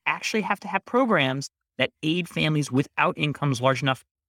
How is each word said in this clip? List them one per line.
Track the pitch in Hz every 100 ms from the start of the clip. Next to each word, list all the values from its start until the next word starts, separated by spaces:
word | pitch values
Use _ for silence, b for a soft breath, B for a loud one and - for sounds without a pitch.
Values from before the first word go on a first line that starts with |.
| -
actually | - - 220
have | 185 -
to | 190
have | 190
programs | - 240 254 180 131 135 - _ _ -
that | - _
aid | 156 175 170
families | 165 156 151 139
without | 127 143 - 156 -
incomes | 147 131 147 120
large | 131 127
enough | 135 131 - _